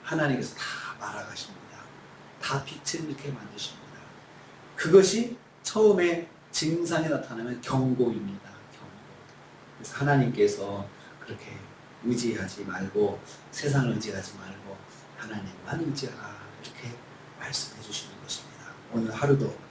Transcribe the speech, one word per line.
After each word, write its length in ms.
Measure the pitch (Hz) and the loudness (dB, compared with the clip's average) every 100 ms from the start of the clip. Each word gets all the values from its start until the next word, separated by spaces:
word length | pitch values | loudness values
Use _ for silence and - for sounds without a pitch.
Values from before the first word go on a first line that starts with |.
하나님께서 520 | - 160 143 123 - - | -2 2 4 2 0 -6
다 80 | - - - - | -8 -6 -8 -8
말아가십니다. 760 | - - - - - - - - - - - - - - | -8 -8 -8 -10 -10 -12 -16 -18 -18 -18 -20 -20 -20 -10
다 220 | - 139 | -2 -2
빛을 460 | - - - 165 156 | -2 -8 -4 -4 -4
잃게 220 | 139 143 | -6 -6
만드십니다. 680 | 127 104 104 - - - - - - - - - - - - | -8 -10 -10 -10 -10 -16 -18 -18 -20 -20 -20 -20 -20 -18 -4
그것이 640 | 160 185 190 220 240 - - - | 10 10 12 6 0 -4 -14 -10
처음에 680 | - 214 214 190 175 170 - - - | -4 8 8 10 6 2 -2 -14 -8
증상이 560 | - 156 170 165 160 156 | -2 0 2 2 2 2
나타나면 540 | 135 - 113 120 120 | 0 -2 -6 -6 -6
경고입니다. 880 | - 135 131 123 117 104 101 98 - - - | 0 2 4 4 4 2 -4 -8 -12 -18 -18
경고. 180 | - - - - - - - - - - - | -18 -18 -18 -20 -20 -20 -20 -20 -20 -20 -14
그래서 180 | 117 - | -10 0
하나님께서 920 | 139 139 117 104 101 - 101 101 - - - - | 6 6 6 6 4 4 -4 -4 -8 -12 -20 -18
그렇게 380 | - 110 - 98 - - - - | -12 -12 -12 -14 -16 -18 -20 -6
의지하지 600 | 113 123 117 104 95 - 98 | 0 2 2 0 -4 -6 -6
말고 560 | 95 95 104 101 - - - - | -4 -2 4 4 2 -10 -18 -12
세상을 420 | - 147 135 123 | -4 2 4 4
의지하지 420 | 107 104 95 95 - | 2 -2 -6 -6 -12
말고 400 | - 101 104 95 - - - - | -14 -14 -14 -14 -16 -20 -18 -14
하나님만 720 | 110 104 95 - - 156 156 | -8 -8 -8 -10 -6 -2 0
의지하라 460 | - 123 - - - - - | 0 -4 -6 -12 -12 -16 -16
이렇게 340 | - - 123 117 - - - - | -16 -12 -10 -12 -16 -18 -18 -12
말씀해 420 | - - - 107 | -6 -4 -6 -10
주시는 400 | 104 101 - - | -8 -8 -8 -14
것입니다. 440 | - - - - - - - | -8 -8 -8 -16 -16 -16 -4
오늘 220 | 117 110 | 0 0
하루도 420 | - 139 139 110 - - | 2 6 6 4 -2 -14